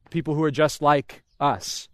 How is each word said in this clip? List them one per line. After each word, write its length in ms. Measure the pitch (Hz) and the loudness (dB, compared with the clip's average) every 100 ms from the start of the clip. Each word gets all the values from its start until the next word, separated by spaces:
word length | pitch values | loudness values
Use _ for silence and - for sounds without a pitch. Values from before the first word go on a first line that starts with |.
| - | -8
People 240 | 170 151 | -6 -2
who 100 | 151 | 0
are 60 | 156 | 0
just 320 | 143 151 - | 2 0 2
like 400 | 147 147 - - _ - | 2 2 0 -14 _ -2
us. 480 | 143 104 - - - | -2 -2 -6 -12 -14